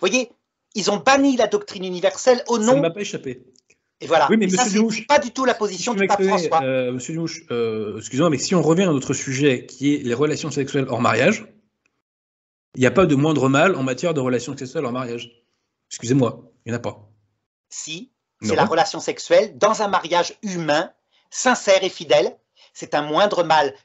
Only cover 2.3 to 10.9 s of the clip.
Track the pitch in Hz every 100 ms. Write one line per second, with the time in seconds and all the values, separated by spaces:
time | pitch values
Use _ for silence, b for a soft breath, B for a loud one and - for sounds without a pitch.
2.3 | 247 - 233 220 269 165 208 202 113 135
3.3 | 123 - _ _ _ _ _ - 160 151
4.3 | 220 185 185 240 202 226 - - 294 247
5.3 | - 254 220 208 185 240 208 190 196 190
6.3 | 196 160 160 131 131 127 127 - 165 165
7.3 | - - 120 117 110 104 107 - 127 170
8.3 | 139 - 185 151 165 196 143 131 135 -
9.3 | 131 147 123 - - 139 147 127 120 151
10.3 | 147 156 143 135 143 131